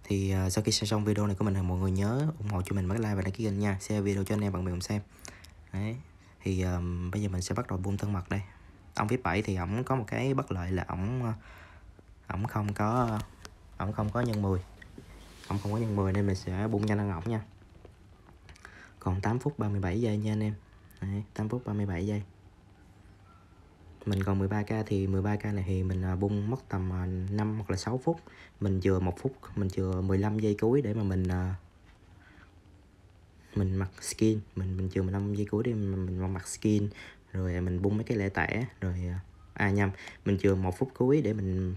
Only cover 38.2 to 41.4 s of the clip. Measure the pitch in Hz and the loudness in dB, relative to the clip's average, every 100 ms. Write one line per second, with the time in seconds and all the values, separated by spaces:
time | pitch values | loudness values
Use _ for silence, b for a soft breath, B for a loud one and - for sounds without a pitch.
38.2 | 98 95 80 107 131 - 92 90 90 90 | 0 0 0 0 -4 -4 -4 -2 -2 -4
39.2 | - - - - 104 101 98 95 B B | -8 -20 -18 0 2 4 2 0 B B
40.2 | - 98 101 95 92 90 135 - 127 151 | 0 4 4 4 2 0 -2 2 4 4
41.2 | 104 107 | 4 0